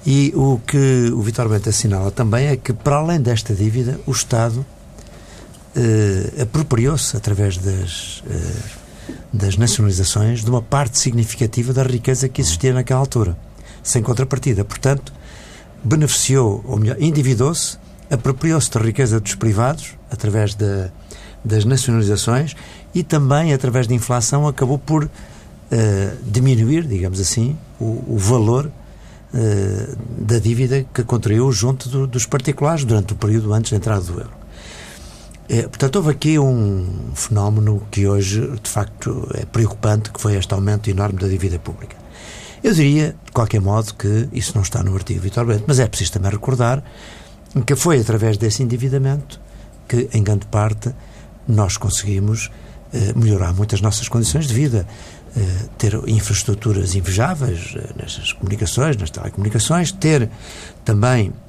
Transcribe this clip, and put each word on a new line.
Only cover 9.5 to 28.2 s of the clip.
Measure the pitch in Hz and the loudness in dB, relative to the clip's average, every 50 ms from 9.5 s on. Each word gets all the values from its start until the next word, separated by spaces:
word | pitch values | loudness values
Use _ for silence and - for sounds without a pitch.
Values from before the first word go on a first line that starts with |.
| 92 | 2
nacionalizações, | 98 120 117 - - 107 101 92 90 92 - - 104 107 110 120 117 107 | 2 2 2 2 2 2 2 4 2 0 0 2 2 2 2 0 0 0
de | 113 | 0
uma | 127 120 | 0 0
parte | 110 - - 139 143 - - - | 0 0 0 0 0 0 0 0
significativa | - 131 117 120 110 107 - - 120 110 - 123 120 127 | -2 0 2 0 0 0 0 -2 -2 0 0 -2 -2 0
da | 127 127 131 | 0 0 2
riqueza | 123 123 117 117 - 131 127 135 | 2 0 0 2 0 0 2 0
que | 131 - - | -2 0 0
existia | 131 - - - - 131 127 | 0 0 0 2 2 2 2
naquela | 127 123 - 135 127 | 2 0 2 2 0
altura, | 139 139 - 120 107 87 85 - - - - - - - - - | 0 0 2 0 0 0 -2 -4 -8 -18 -20 -20 -20 -20 -20 -12
sem | - - - 127 110 | -6 -2 0 0 2
contrapartida. | 127 120 107 135 131 - 123 - 143 110 92 101 | 2 0 0 0 0 -2 -2 0 0 0 0 0
Portanto, | - - - - 131 139 135 - - - - - - - - - - - - - - - - - | -4 -6 -2 0 2 2 0 -2 -10 -16 -16 -18 -18 -20 -20 -20 -20 -20 -20 -20 -20 -20 -6 0
beneficiou, | 107 143 156 151 135 - - - - 131 135 123 107 101 107 104 | 2 4 4 4 2 2 0 2 2 4 4 4 2 0 -2 -4
ou | - - | -4 0
melhor, | 107 107 107 135 - | 0 2 0 2 2
endividou-se, | 143 165 151 151 131 131 127 104 127 147 170 - - - - - - - - - - - | 0 2 2 2 2 2 2 2 2 0 0 -2 -4 -6 -8 -12 -18 -20 -20 -20 -4 -4
apropriou-se | 160 - - 135 135 - - 165 160 156 117 - | -4 0 0 -2 -2 0 0 2 2 2 2 2
da | - 117 | 0 0
riqueza | 107 113 107 - 135 113 110 110 | 0 2 2 2 2 2 2 0
dos | 104 - - | 0 -2 -6
privados, | - 113 113 104 101 117 131 156 - - - - - - - | 0 0 2 2 4 2 0 0 -4 -8 -16 -18 -20 -14 -12
através | - - - 107 101 107 104 98 104 | -8 -4 -2 0 0 2 0 0 0
da, | 104 107 101 101 98 95 92 - - - - - - - - - - - | -2 -2 0 0 -2 -4 -6 -10 -14 -20 -20 -18 -18 -18 -18 -18 -10 -4
das | 107 107 110 101 | 0 0 2 4
nacionalizações, | 117 135 127 - 127 117 113 107 101 104 101 - 113 117 131 156 151 - - - - - - - - - | 4 2 2 2 2 2 2 4 2 2 0 2 0 2 2 0 -2 -6 -12 -18 -20 -20 -20 -20 -4 -4
e | 180 170 | -4 -2
também, | - - 151 139 127 139 147 165 165 143 | 0 2 2 4 4 4 4 4 2 2
através | 131 - 127 113 131 123 | 2 2 2 2 2 2
da | 110 127 | 2 0
inflação, | 120 110 - 123 123 117 - - 143 147 | 0 0 0 0 0 0 0 2 2 2
acabou | 151 139 - 135 120 147 131 | 0 0 0 0 0 0 -2
por, | - - 156 156 156 156 - - - - - - - - - - - - | 0 0 0 2 0 0 -6 -12 -18 -18 -20 -20 -20 -20 -20 -20 -8 -2
eh, | 120 117 113 107 101 98 98 98 - - 131 | 0 2 2 2 2 2 0 -2 -4 -8 -6
diminuir, | 117 104 127 127 135 131 113 110 117 151 165 170 | -2 0 2 4 4 6 4 4 4 4 2 0
digamos | 143 107 90 90 92 92 95 | 0 -2 -2 -2 -2 -2 -2
assim, | 98 - - 117 113 127 151 156 - - - - | -2 -2 0 0 0 0 -2 -6 -10 -18 -10 -6
o, | 120 110 113 123 131 | -4 -4 -4 -4 -4
o | - 120 | -2 -2
valor, | 104 | 0